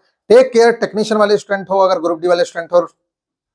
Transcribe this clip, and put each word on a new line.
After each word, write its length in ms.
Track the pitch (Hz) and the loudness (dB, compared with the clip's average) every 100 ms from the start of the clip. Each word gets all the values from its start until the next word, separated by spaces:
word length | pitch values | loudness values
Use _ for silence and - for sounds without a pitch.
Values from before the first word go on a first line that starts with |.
| _ _ - | _ _ 2
टेक 200 | 233 262 | 4 4
केयर। 200 | 226 233 | 2 2
टेक्नीशियन 480 | 226 190 185 214 214 | 2 -4 -6 -4 0
वाले 160 | 208 208 | 0 0
स्टूडेंट 320 | - 196 180 | -4 -8 -4
हो, 80 | 196 | 0
अगर 220 | 185 180 | 0 0
ग्रुप 200 | 170 165 | -4 -4
डी 80 | 180 | -2
वाले 160 | 175 | -2
स्टूडेंट 280 | 175 175 165 | -2 -6 -2
हो, 80 | 175 165 _ _ _ _ _ _ | -2 -2 _ _ _ _ _ _